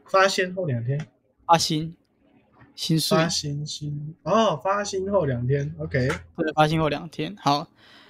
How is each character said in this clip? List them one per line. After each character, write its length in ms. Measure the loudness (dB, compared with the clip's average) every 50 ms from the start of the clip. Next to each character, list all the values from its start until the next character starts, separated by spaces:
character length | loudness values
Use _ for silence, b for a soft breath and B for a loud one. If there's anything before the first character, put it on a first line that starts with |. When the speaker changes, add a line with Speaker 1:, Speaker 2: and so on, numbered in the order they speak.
| _
Speaker 1:
发 220 | 0 4 4 4
薪 280 | 4 4 0 -2 -2 -4
后 100 | -4 -2
两 180 | -2 -2 -2 -2
天。 220 | -2 -4 -4 -6 -10 _ _ _ _ _ _ _
Speaker 2:
发 100 | 4 4
薪。 400 | 4 4 2 -2 -4 -4 -6 -12 -16 _ _ _ _ _ _ _ _ _ _ _ _ -20 -20 _
薪 240 | -8 -2 0 2 2
水。 160 | 2 2 2
Speaker 1:
发 140 | 2 2 2
薪， 340 | 0 -2 -4 -4 -6 -6 -6
薪， 500 | -8 -10 -8 -8 -8 -8 -8 -8 -10 -12 -10 -2
哦， 360 | 0 2 4 4 2 0 0 -2
发 200 | -2 -2 -2 -2
薪 240 | -4 -4 -4 -2 0
后 140 | 0 2 2
两 200 | 0 0 -2 0
天， 280 | 0 0 0 0 -4 -6
OK。 300 | -8 -6 -2 -2 0 0 0 -2 -4 -8 -8 _
Speaker 2:
对， 160 | -4 -4 0 2
发 120 | 2 4
薪 120 | 4 4 2
后 100 | 2 0
两 180 | 0 -2 -6 -8
天。 260 | -8 -6 -6 -6 -8 -2
好。 300 | 0 0 0 0 -2 -6 b b b b b b b b